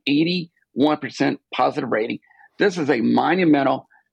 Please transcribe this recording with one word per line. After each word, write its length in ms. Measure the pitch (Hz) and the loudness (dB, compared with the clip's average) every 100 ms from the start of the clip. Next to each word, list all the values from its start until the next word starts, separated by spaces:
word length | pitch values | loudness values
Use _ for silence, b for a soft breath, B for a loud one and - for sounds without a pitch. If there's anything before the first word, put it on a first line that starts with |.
| - | -2
eighty-one 880 | 143 165 180 170 _ _ 113 151 151 | 0 0 -2 -6 _ _ -2 0 0
percent 440 | 123 - 139 - _ | -4 -2 -2 -2 _
positive 360 | - 131 - 131 | -2 -2 -2 -4
rating. 300 | 113 120 - b b b - | -2 -4 -6 b b b -2
This 200 | 196 175 | -2 0
is 120 | 139 | -2
a 120 | 123 | 0
monumental, 880 | 120 117 139 180 170 147 135 135 b b b | 2 0 2 2 2 4 2 -2 b b b